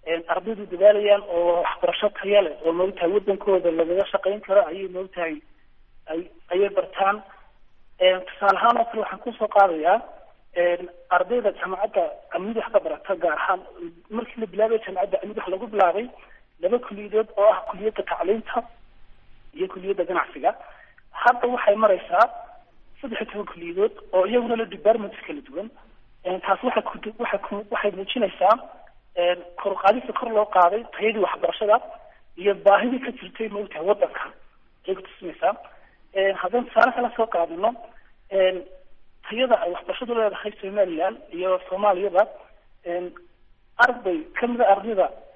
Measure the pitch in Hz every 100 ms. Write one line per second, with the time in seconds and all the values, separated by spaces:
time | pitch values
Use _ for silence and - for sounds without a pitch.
0 | - 165 165 170 185 208 208 175 202 208
1 | 208 202 196 170 175 170 170 - 175 -
2 | 208 - 196 202 170 143 165 170 190 196
3 | 175 202 202 190 - 185 170 165 165 180
4 | 196 196 185 208 - 196 165 185 190 180
5 | 185 180 165 151 _ - _ - _ -
6 | - 160 180 - - 180 196 190 - -
7 | 196 208 - - - _ - - - -
8 | 185 185 185 - 196 196 226 240 233 220
9 | 208 190 247 220 214 208 196 160 156 220
10 | - - - _ - 175 175 175 180 -
11 | - 180 185 247 208 190 180 185 214 196
12 | 160 - - 175 196 226 - 208 165 151
13 | - 180 170 151 - 185 - - 170 170
14 | _ 220 226 240 214 185 220 220 196 185
15 | 196 190 196 214 190 190 220 208 185 180
16 | 247 - - - _ _ 175 240 - 202
17 | 208 208 214 - 208 - - 185 214 208
18 | - 175 170 220 - - - - - -
19 | - - - - - 294 190 190 185 190
20 | 170 175 - 139 160 - - - - _
21 | _ - 240 247 247 247 - 208 214 180
22 | - 175 233 - - - _ - - -
23 | 269 220 214 208 196 170 170 175 214 -
24 | - 185 190 240 233 226 226 190 208 233
25 | 196 - - 151 127 147 226 - - -
26 | - - 180 185 202 196 247 220 - -
27 | 214 - 233 202 - 202 214 226 208 190
28 | 196 254 196 - 185 240 - - - -
29 | _ 175 175 180 - - 202 190 196 240
30 | - - 233 214 214 185 175 208 233 -
31 | 214 220 190 - 170 - 208 226 - -
32 | - _ - - 196 185 196 202 233 254
33 | - - 185 - 220 202 202 151 170 208
34 | - - - - - _ _ _ - 190
35 | - - 180 151 175 233 - - - _
36 | _ 196 196 190 185 240 240 226 240 240
37 | 240 233 220 175 170 165 214 247 - -
38 | - _ - 196 185 185 180 - - -
39 | - - - 220 254 226 262 - - -
40 | 240 233 214 - 208 - 196 208 185 156
41 | 190 233 - 165 185 185 - 185 208 180
42 | 196 175 220 - - - _ _ 175 175
43 | 180 - - _ _ _ _ - 247 233
44 | 190 165 160 - 240 240 214 196 214 202
45 | 156 - -